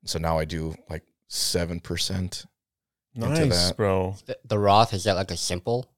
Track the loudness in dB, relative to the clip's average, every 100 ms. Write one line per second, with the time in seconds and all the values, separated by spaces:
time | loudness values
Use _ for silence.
0 | -6 -4 0 0 -2 -4 -6 -8 _ -14
1 | _ _ _ -4 -2 -2 -2 -6 -6 -4
2 | -2 -2 -4 -8 -16 _ _ _ _ _
3 | _ -6 -2 2 2 4 2 2 0 2
4 | 0 -6 -12 -14 -2 2 6 6 6 2
5 | 0 0 0 -4 -4 -4 -2 -4 -4